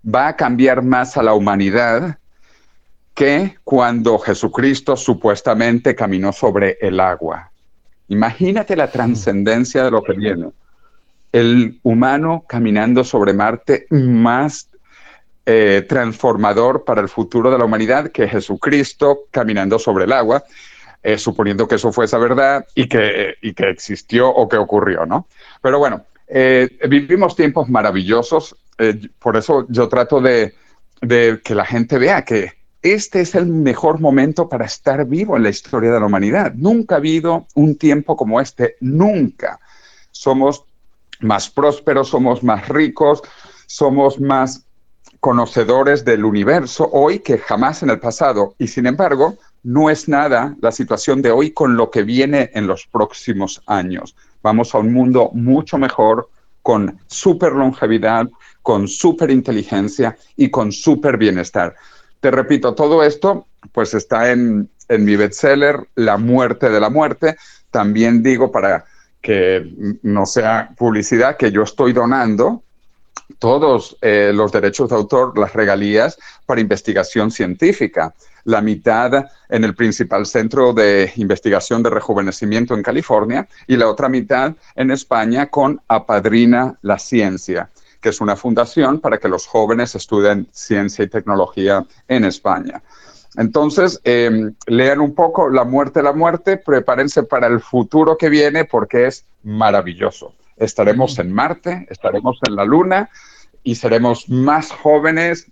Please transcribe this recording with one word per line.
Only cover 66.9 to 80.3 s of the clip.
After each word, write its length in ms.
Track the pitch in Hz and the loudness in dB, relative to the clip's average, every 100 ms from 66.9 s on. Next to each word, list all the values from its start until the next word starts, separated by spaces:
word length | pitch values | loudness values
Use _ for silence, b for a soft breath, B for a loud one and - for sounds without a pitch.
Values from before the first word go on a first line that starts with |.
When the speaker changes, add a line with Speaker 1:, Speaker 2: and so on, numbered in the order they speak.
Speaker 1:
muerte. 460 | 143 151 - 156 156 b b _ | 2 0 0 -2 -4 b b _
También 500 | 120 101 107 117 117 | -2 0 2 2 4
digo, 300 | 123 123 131 | 2 2 0
para 320 | 113 95 82 b b b _ | 0 0 -2 b b b _
que 520 | - 101 92 92 80 80 104 - | -2 0 2 0 -4 -8 -8 -6
no 240 | 110 101 95 | -2 -2 0
sea 440 | 127 110 110 - - | 0 0 -2 -4 -2
publicidad, 600 | 120 107 101 117 127 151 | 0 0 0 2 2 2
que 140 | 117 | 0
yo 120 | 101 | 0
estoy 300 | 104 - 127 | -2 0 0
donando 680 | 123 120 131 117 104 143 233 _ _ _ _ _ - _ - | 2 0 0 0 0 0 -2 _ _ _ _ _ -20 _ -4
todos, 580 | 113 139 151 120 - - | 0 2 2 0 -2 -4
eh, 300 | 117 104 101 | 0 2 2
los 180 | 104 107 | 2 0
derechos 360 | 107 98 101 123 | 0 0 -2 -2
de 80 | 113 | -2
autor, 400 | 104 131 127 107 | 0 0 0 -2
las 140 | 98 | -2
regalías 640 | 110 104 98 101 104 139 - B B - | 0 0 0 0 2 0 -4 B B -4
para 140 | 123 | -2
investigación 720 | 104 98 - 98 92 117 110 | 0 -2 -2 -2 -2 -2 -4
científica. 840 | - 92 90 175 196 110 - 80 b b b | -4 -6 0 0 0 -2 -2 -6 b b b
La 180 | - 110 | -2 0
mitad 640 | 107 104 - 110 123 135 135 b b | 0 0 0 0 0 -2 -2 b b
en 160 | 117 | -2
el 100 | 110 | -2
principal 500 | 92 113 104 101 98 | 0 -2 -2 -2 -2
centro 480 | 104 | -2